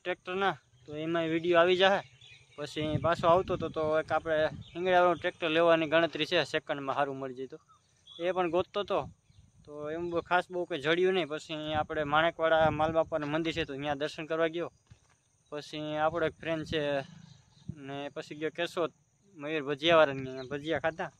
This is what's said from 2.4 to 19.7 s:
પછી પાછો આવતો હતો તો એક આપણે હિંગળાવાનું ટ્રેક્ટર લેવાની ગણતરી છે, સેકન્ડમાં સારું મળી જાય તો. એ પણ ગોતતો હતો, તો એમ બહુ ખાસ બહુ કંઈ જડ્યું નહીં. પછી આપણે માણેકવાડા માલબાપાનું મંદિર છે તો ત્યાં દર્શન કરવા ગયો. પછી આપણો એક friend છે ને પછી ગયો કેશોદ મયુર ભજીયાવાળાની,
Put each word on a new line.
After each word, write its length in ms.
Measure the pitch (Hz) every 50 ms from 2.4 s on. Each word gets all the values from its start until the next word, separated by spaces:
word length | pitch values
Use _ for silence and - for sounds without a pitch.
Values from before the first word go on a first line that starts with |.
| _ _ _
પછી 460 | - 147 143 - 151 151 156 151 147 -
પાછો 220 | 160 170 - - 170
આવતો 240 | 170 185 185 - 185
હતો 100 | 170 165 156 139
તો 60 | 160 156 151 156 156
એક 100 | 156 - 160
આપણે 220 | 156 156 165 160 151 156 147 147 - - - -
હિંગળાવાનું 460 | 170 180 185 180 180 180 180 170 156
ટ્રેક્ટર 300 | - 180 175 _ 180 160 156
લેવાની 360 | 165 170 170 165 160 165 147
ગણતરી 380 | 151 165 170 160 - 156 151 -
છે, 160 | 180 170 143 -
સેકન્ડમાં 460 | - 156 _ - 151 143 139 135 123
સારું 200 | 127 143 139 139 139
મળી 180 | 139 135 123 127
જાય 120 | 131 123 156
તો. 60 | 160 _ _ _ _ _ _ _ _ _
એ 260 | - - - 170 180 180
પણ 140 | 185 180 170 156
ગોતતો 240 | 180 185 _ - 202 202
હતો, 160 | - 202 160 135 - - _ _ _ _ - - _ _ _ -
તો 60 | - 147 147 147 151 156
એમ 80 | 165 175 175
બહુ 100 | 170 170 156 -
ખાસ 160 | 175 180 175 _ 185
બહુ 120 | 180 175
કંઈ 180 | - 180 139 127
જડ્યું 300 | 151 165 175 185 185 190
નહીં. 140 | 190 160 139
પછી 440 | 151 151 - - 165 151 151 156 156 151
આપણે 220 | 151 - 160 156 151 143 147
માણેકવાડા 580 | 156 160 170 165 - 160 160 160 160 160 156 151 151
માલબાપાનું 500 | 156 160 160 160 160 151 160 156 147 143 147
મંદિર 200 | 160 165 165 147
છે 80 | 165 156
તો 80 | 139 139
ત્યાં 260 | 135 143 151 147 139
દર્શન 260 | 147 151 - - 160 147
કરવા 240 | 160 160 165 165 160
ગયો. 140 | 170 165 - _ _ _ _ - _ _ _ _ _ _ _ _ _ _ _
પછી 480 | 151 147 143 - - 151 151 151 151 151 156
આપણો 220 | 160 165 170 160 156
એક 60 | - _
friend 240 | - 156 165 160 151 -
છે 120 | 165 156 147 143 143 139 135 - - - - - - _ _ _ _ _ _ - 165 156 139
ને 120 | 135 139 139 143 143 135
પછી 260 | 160 151 - 160 147
ગયો 120 | 156 156 147
કેશોદ 340 | - 170 165 - 185 165 139 _ _ _ _ _ _ _ _ 196
મયુર 260 | 160 143 151 160 156 135
ભજીયાવાળાની, 640 | 139